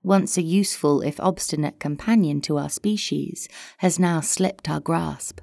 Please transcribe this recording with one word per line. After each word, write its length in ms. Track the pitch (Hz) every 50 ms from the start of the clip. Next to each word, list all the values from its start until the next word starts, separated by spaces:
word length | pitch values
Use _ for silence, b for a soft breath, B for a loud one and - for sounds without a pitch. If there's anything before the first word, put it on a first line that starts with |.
| -
once 340 | 185 196 196 190 - -
a 40 | 180
useful 580 | 170 160 175 202 196 - - - - 147 147 135
if 180 | - 143 147 -
obstinate 580 | - 185 170 - - - 165 151 151 143 - _
companion 640 | - 147 147 147 - 220 226 226 185 151 147 143
to 160 | - - 151
our 120 | 143 143 147
species, 800 | - - - 208 214 202 - - - 147 143 - - - - B B B B B B
has 200 | B - 180 160
now 220 | 175 180 175 170 160
slipped 500 | 151 - - - 190 - - - - 156
our 120 | 151 151
grasp. 580 | 143 - 165 170 170 156 139 - - - - -